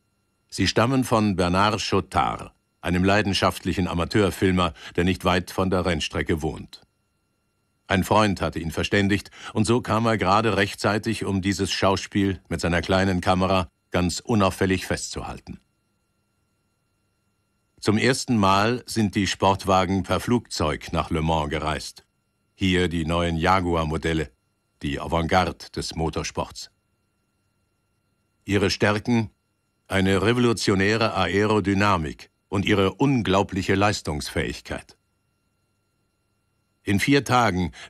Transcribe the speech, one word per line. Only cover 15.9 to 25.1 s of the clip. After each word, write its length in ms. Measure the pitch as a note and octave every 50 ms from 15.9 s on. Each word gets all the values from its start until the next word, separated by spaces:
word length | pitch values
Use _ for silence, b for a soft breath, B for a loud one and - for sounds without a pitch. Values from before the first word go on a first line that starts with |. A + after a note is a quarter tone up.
| _ _ _ _ _ _ _ _ _ _ _ _ _ _ _ _ _ _ _ _ _ _ _ _ _ _ _ _ _ _ _ _ _ _ _ _ _ _
Zum 160 | - - G#2
ersten 400 | A2 A2+ A#2+ C3+ - - - B2
Mal 460 | A2 G2 F#2+ G2 G2 G#2 A2+ B2 B2 -
sind 300 | - - A#2 G#2+ F#2+ -
die 120 | G#2+ F#2+
Sportwagen 760 | F2 - - G2+ F#2+ G2 F#2+ - F#2+ F#2+ F#2 F#2 F2+ G2 F#2+
per 180 | E2+ - G2 E2+
Flugzeug 720 | - - A#2+ A#2+ - - - - E2+ D#2 C#2+ B1+ - -
nach 160 | - D#2+ D2+ -
Le 140 | E2 D#2
Mans 260 | D#2 D#2+ E2 D#2+ D2 C#2+
gereist. 560 | D#2 D2+ D2+ D#2 D#2 - - - - - - _ _ _ _ _ _ _ _ _ _
Hier 340 | - G2 F#2 F2+ F2+ F2+ F2
die 180 | D#2 E2+ D#2+
neuen 320 | D#2+ E2+ E2+ E2+ E2+ E2 D#2+
Jaguar-Modelle, 920 | E2 F2+ F#2 F#2+ F2 F2 E2+ E2 D#2+ D#2 D#2+ D#2 - E2 D#2+ D#2+ D2+ - _ _ _ _ _ _ _ _ _ _
die 180 | - C#2+ C#2 C2
Avantgarde 720 | - F2